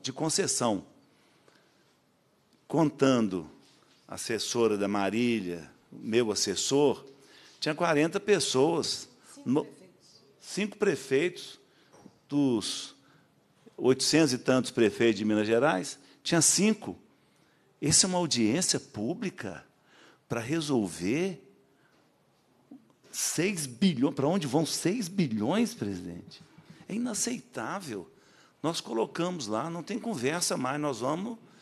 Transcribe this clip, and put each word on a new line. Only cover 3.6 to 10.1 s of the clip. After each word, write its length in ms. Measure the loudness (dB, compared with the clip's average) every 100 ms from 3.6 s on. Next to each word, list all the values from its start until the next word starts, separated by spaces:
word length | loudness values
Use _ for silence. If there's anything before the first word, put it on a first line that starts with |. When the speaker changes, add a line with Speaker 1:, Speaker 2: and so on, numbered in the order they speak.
| _ _ _ _ -16
Speaker 1:
a 80 | -10
assessora 600 | -4 -4 -2 2 2 2
da 120 | 0
Marília, 840 | 0 0 2 2 0 -2 -8 -12 -20 _
meu 400 | -14 0 2 2
assessor, 720 | 0 -2 -2 0 4 4 2 -8 -20 -20 -20 -20 -8
tinha 140 | -6
quarenta 440 | -2 2 2 2 0
pessoas, 920 | 2 2 4 4 4 2 -2 -6 -10 _ -20
Speaker 2:
Cinco 140 | -12 -2
Speaker 1:
no-, 160 | 0
Speaker 2:
prefeitos. 580 | -2 -10 -20 _ _